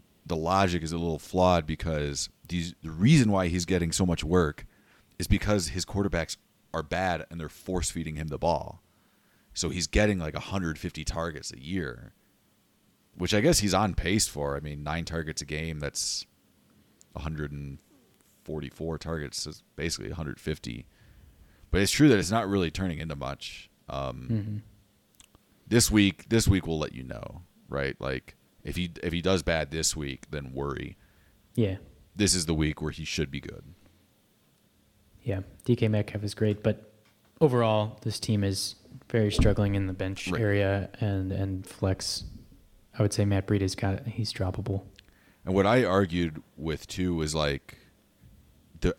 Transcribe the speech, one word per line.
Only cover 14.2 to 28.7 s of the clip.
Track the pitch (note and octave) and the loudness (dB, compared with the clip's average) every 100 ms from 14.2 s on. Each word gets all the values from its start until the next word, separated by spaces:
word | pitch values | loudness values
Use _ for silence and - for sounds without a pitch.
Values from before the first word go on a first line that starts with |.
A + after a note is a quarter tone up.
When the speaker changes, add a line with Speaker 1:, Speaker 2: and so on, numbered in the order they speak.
| - | 0
Speaker 1:
for. | D2 C#2+ C#2+ | -2 -4 -4
I | |
mean, | D2 D2 | -6 -8
nine | D2 E2 | -6 -6
targets | E2+ E2 D#2 D2+ | -4 -6 -6 -8
a | D2 | -6
game, | D2+ D#2+ D2+ | -6 -6 -6
that's | C#2+ - - - - _ _ _ _ _ _ _ _ D2+ | -6 -4 -6 -6 -10 _ _ _ _ _ _ _ _ -10
a | |
hundred | D#2 D2+ D2 | -8 -6 -8
and | C#2+ C#2+ C#2+ _ _ _ _ _ _ - | -8 -12 -14 _ _ _ _ _ _ -10
forty-four | D#2 C#2 - E2 D#2 | -8 -8 -8 -8 -6
targets, | E2 E2 C#2 - D#2 | -6 -6 -6 -8 -10
is | - _ - | -12 _ -6
basically | E2 - G#1 | -6 -4 -8
a | F2 | -8
hundred | D2+ - | -8 -6
fifty. | D#2+ D#2 A#1+ A#1 - _ - - - - - _ - | -6 -6 -6 -10 -14 _ -20 -20 -20 -20 -20 _ -2
But | F#2+ | 2
it's | G2 | 4
true | - D3 | 6 8
that | G#2 | 8
it's | E2+ | 4
not | A2 G2 | 0 2
really | G2 E2 | 0 0
turning | - F#2 D2+ | -2 -4 -4
into | D#2+ C#2 | -6 -6
much. | C2 C#2 - - - _ - | -8 -8 -12 -16 -20 _ -10
Um, | C2+ C2+ B1+ - | -6 -6 -6 -4
Speaker 2:
Mm-hmm. | A2 G#2+ G#2 - - _ _ _ _ - _ _ _ - | -4 -2 -8 -10 -20 _ _ _ _ -20 _ _ _ 2
Speaker 1:
this | A#2+ - | 4 6
week, | G#2+ G2 - - | 6 4 2 0
this | A2+ G2+ | 2 4
week | F#2+ D#2+ | 4 2
will | D#2+ | -2
let | D2+ A#1+ | -4 -8
you | |
know, | B1+ - - F2 F2 _ - | -12 -12 -12 -14 -20 _ -8
right? | C#2 C#2 - | -4 -4 -4
Like, | C2+ C2 - - _ _ | -6 -6 -8 -20 _ _
if | - | -8